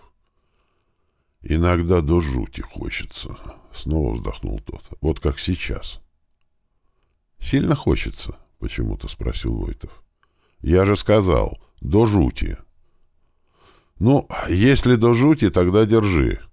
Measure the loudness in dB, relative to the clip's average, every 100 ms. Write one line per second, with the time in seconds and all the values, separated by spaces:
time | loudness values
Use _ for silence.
0 | _ _ _ _ _ _ _ _ _ _
1 | _ _ _ _ -2 0 2 2 2 0
2 | 2 0 0 -6 -6 -12 -14 -12 -10 -10
3 | -12 -14 -14 -14 -18 -20 _ -12 -4 -2
4 | -2 -4 -8 -8 -10 -10 -12 -18 -18 -6
5 | -4 -2 -4 -2 -4 -4 -6 -8 -10 -16
6 | -20 _ _ _ _ _ _ _ _ _
7 | _ _ _ _ -2 0 0 0 0 -2
8 | -4 -10 -14 -14 _ _ -10 -6 -6 -6
9 | -10 -8 -6 -4 -6 -6 -8 -10 -16 -20
10 | _ _ _ _ _ _ 2 4 4 2
11 | 4 4 4 2 0 -6 _ _ 0 2
12 | 4 4 2 0 -6 -6 -14 _ _ _
13 | _ _ _ _ _ _ _ _ _ -2
14 | 2 2 0 -10 -4 2 4 4 4 4
15 | 4 4 4 4 2 2 4 4 4 4
16 | 4 2 0 -4 -12